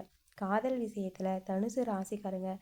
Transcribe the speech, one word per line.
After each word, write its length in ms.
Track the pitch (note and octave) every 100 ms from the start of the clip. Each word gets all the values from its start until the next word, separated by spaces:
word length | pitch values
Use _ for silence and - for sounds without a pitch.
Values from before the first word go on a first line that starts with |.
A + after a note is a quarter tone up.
| - _ _ -
காதல் 420 | F#3+ G#3+ B3+ B3+
விஷயத்துல 500 | G#3+ G#3 F#3+ F#3 F#3+ F#3+
தனுசு 380 | F#3+ F#3+ A#3 B3+
ராசிக்காரங்க 680 | A#3+ F#3+ F#3+ G#3 G3+ F#3 F#3+ F#3+